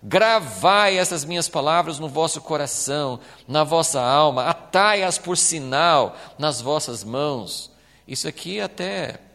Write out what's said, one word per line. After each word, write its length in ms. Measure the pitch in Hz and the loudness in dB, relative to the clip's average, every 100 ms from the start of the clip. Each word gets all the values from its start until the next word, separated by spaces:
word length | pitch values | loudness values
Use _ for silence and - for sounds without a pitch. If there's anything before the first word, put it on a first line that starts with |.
Gravai 960 | 104 185 220 226 151 95 160 202 208 185 | 2 2 4 2 -2 0 4 6 4 2
essas 260 | 180 175 | 0 -2
minhas 240 | 143 175 160 | -6 -6 -4
palavras 520 | 160 143 165 170 143 | -2 2 2 0 -6
no 80 | 156 | -6
vosso 320 | 139 160 156 | -2 -2 -4
coração, 800 | - 151 143 - - 143 139 120 - - - | -6 -4 -4 -6 -4 -4 -4 -6 -14 -20 -2
na 160 | 147 | 0
vossa 400 | 151 165 160 139 | 2 2 2 0
alma, 440 | 123 139 151 131 127 | 4 6 4 4 0
atai-as 720 | - - 190 208 202 185 - | -2 0 2 4 2 0 -2
por 200 | 170 175 | -4 0
sinal 800 | - 160 131 139 170 151 101 - - - | 0 -2 -2 2 4 4 2 -2 -20 -4
nas 220 | 151 120 | -4 -4
vossas 440 | 120 151 139 117 | -2 -2 -4 -10
mãos." 680 | 104 127 147 131 90 - - _ _ _ - | -8 -6 -4 -6 -8 -12 -14 _ _ _ -12
Isso 180 | 131 156 | -8 -8
aqui 340 | - 170 202 | -10 -10 -8
até 600 | 196 - 185 196 143 - - | -8 -8 -8 -6 -8 -12 -20